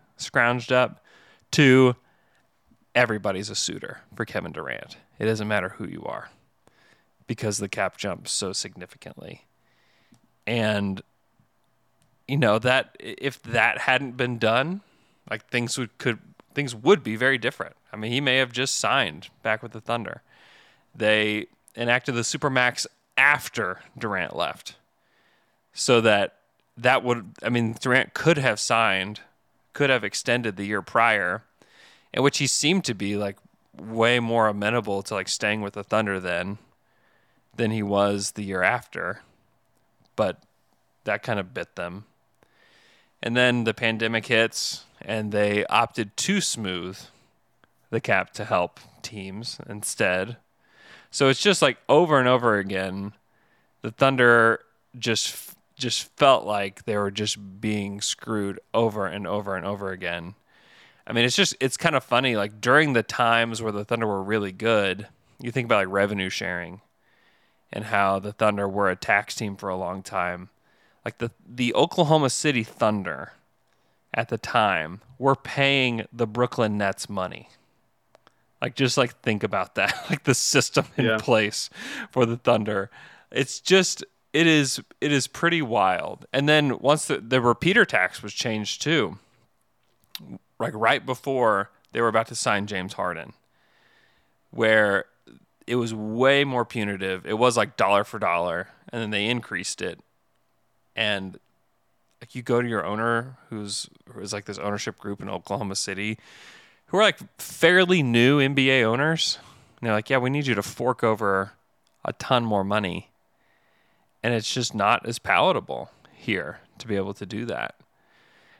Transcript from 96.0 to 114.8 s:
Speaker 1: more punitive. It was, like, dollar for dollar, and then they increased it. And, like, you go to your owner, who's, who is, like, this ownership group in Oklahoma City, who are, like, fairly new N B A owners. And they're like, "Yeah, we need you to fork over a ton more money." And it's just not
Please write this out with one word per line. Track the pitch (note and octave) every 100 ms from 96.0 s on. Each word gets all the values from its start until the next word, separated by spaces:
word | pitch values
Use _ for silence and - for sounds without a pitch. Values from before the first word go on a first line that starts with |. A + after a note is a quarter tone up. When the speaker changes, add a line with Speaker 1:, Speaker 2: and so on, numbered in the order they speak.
| G#2+ A#2 C3 C#3
Speaker 1:
more | C#3+ B2
punitive. | A2+ A#2 G2+ G2 F#2+ F#2 E2
It | G#2+
was, | B2 A#2
like, | G2+ -
dollar | G2 G2+
for | G2+ A2
dollar, | F#2+ F2 F2 E2+ F#2 - -
and | A#2+
then | G#2+
they | G#2 G#2+
increased | A#2+ - F#2 F#2+ -
it. | F#2 E2+ _ _ _ _ _ _ _ _ _ -
And, | G#2+ G2+ F#2+ - _ _ _ _ _ _ _ _
like, | -
you | B2+
go | A#2 A#2+
to | A#2+
your | G#2+
owner, | E2+ G#2 A#2 A#2 B2+ C3 -
who's, | A2 G2+ F#2+ - _ -
who | G#2
is, | G2
like, | G#2 G2+
this | G2+
ownership | G2+ G#2 A2 -
group | G#2 G2+
in | G2+
Oklahoma | F#2 - G2 G2+ F#2+
City, | - F#2+ G#2+ G#2+ - - - - - _ -
who | F#3
are, |
like, | G#3+ - - -
fairly | - - E3 F#3 F#3 F#3
new | B2+ A#2 B2 C#3+
N | C3+
B | C#3 C3
A | C3
owners. | A2+ A#2+ D3+ D#3+ - - - - _ -
And | A#2+
they're |
like, | G#2+ -
"Yeah, | C3+
we | B2
need | C#3+ C3+
you |
to | G2+
fork | - - B2 B2
over | A2+ A2 G#2 F#2+ F#2+ _ _ _ _ _
a | -
ton | - - B2+
more | A#2 G#2
money." | G2 G#2+ F#2+ F2 - _ _ _ _ _ _ _ _ _ _ _
And | A#2
it's | A#2 -
just | C3 A#2
not | A2